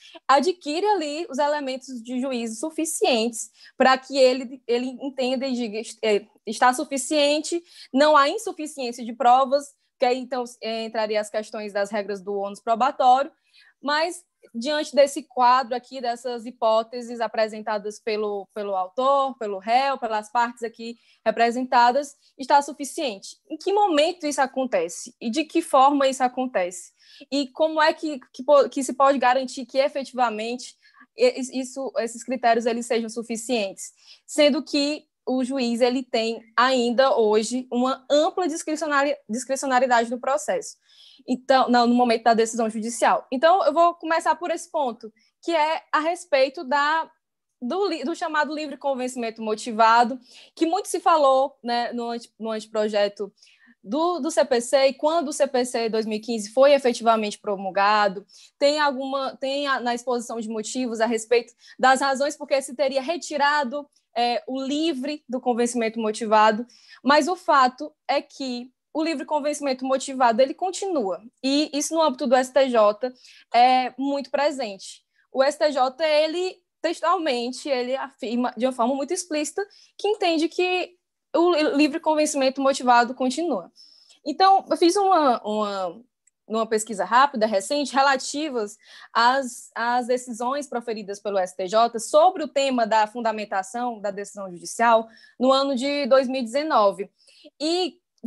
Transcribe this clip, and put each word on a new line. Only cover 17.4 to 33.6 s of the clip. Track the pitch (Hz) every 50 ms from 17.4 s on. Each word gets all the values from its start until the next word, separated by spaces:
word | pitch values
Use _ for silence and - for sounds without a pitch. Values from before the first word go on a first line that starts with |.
| 220 214 220 214 214 233 214 208 196 214 208 -
pelo, | - 226 214 214 214 208 202 202 190 - _
pelo | 214 202 202 196
autor, | 185 180 185 - 262 254 269 277 277 269 269 247
pelo | - 233 208 202 190
réu, | 190 226 233 254 277 277 262
pelas | - 247 220 220 214 214 -
partes | - 240 233 240 247 - 233
aqui | 226 - - 226 233 233 - _ _ _ _ _
representadas, | 220 220 226 233 233 226 254 262 254 269 240 240 240 247 285 294 285 - _ _ _ _
está | - 262 - 302 285
suficiente. | 277 330 285 - 285 - - 349 311 247 202 196 - - - _ _ _
Em | 311
que | 302 - 370 392
momento | 415 415 392 311 285 302 359 359 - 302
isso | 294 277 294
acontece? | 269 254 - 262 262 - 208 185 165 175 - - - - - _
E | - 233
de | 220 311 311
que | - - 330
forma | 320 - - 269 262 285 294 277 277
isso | 269 254 - 262
acontece? | 247 254 262 254 254 254 196 180 180 185 - - - _ _ _ _ - - 285 -
E | 262 285 277
como | 254 - - 311 320 320 311
é | 302 320 320
que, | - - 311 294 254 - _ _
que | - 254
po-, | 294 294 277 247 254
que | - 285 254
se | - 254
pode | - 269 269 277
garantir | 247 254 247 254 269 262 254 - 277 240
que | - - 262
efetivamente | 269 294 294 285 262 - - 247 247 226 214 214 220 233 240 247 - - - _ _ _ _ _ 254 _ _
e-, | - 254 247 - 269 254 254 - 254
isso, | 262 - - 269 269 254 -
esses | 202 226 233 233 233 -
critérios | - 262 254 - 233 233 233 220
eles | 240 226 240 233
sejam | - 247 226 226 220
suficientes? | 226 240 226 - 233 226 - - 247 226